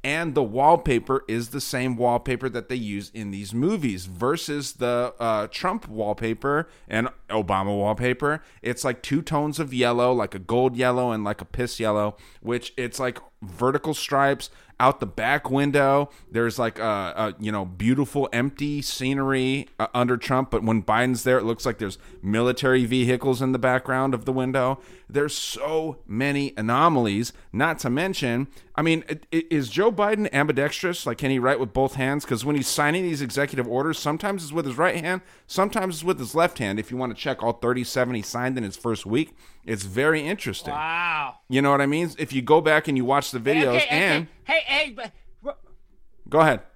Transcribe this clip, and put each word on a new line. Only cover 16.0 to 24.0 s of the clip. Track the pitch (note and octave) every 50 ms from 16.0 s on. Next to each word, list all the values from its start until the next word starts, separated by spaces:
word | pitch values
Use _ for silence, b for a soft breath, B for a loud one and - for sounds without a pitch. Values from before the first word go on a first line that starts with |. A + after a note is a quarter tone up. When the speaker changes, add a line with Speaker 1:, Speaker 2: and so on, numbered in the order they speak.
| D3 C#3+ B B B B
Speaker 1:
There's, | F#3 A2+ A#2 A#2 G#2+ -
like, | A#2+ A2+ - -
a, |
a, | A2+ A2 G#2+ G2 F#2+ F2 - F#2+ A2 G#2+ F2+ D#2+
you | G#2 G#2+
know, | G#2+ G2+ F#2+
beautiful | F2+ F#2 F2+ G2+ A#2 C3 C#3 C#3+ - - C#3+ C#3 -
empty | - A#2 B2 C#3 C#3 - D3 D3 D3 C#3+
scenery, | C3 - - - C3 C3 C#3 C#3 C3+ C3+ C3+ C3 C3 C3 C3+ C#3 - - - -
uh, | A2 -
under | - B2 B2 A#2+ B2
Trump, | A#2 - - C3 C3 B2+ -
but | - G#2+
when | G#2 A2 A2+ A2
Biden's | F#2+ - G#2+ A#2 B2 B2+ B2+ A2+ -
there, | B2+ B2+
it | B2 G#2
looks | A2+ A#2 A2+ -
like | C3 A2+
there's | - A2 F#2+ - B B B B B
military | - F#2+ G#2 A2+ A#2+ B2 B2 - C#3+ C3 B2+ C3 B2
vehicles | A2 B2 B2+ B2 A#2+ B2+ A#2+ - C3+ B2+ A#2+
in | C3+ C3
the | C3 B2
background | A#2+ C3 B2+ B2+ B2+ - B2+ C3